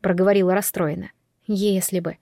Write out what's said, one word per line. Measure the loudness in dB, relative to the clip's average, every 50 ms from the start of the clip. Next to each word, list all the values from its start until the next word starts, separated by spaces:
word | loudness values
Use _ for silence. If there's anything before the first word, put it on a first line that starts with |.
проговорила | _ 0 2 2 4 4 4 4 4 2 2
расстроенно. | 0 0 -4 -4 -2 -4 -4 -4 -6 -10 -12 -16 _ _ _ _ _ _ -6
«Если | -4 -2 0 0 0 0 -2 -2 -4 -4
бы». | -4 -4 -8 _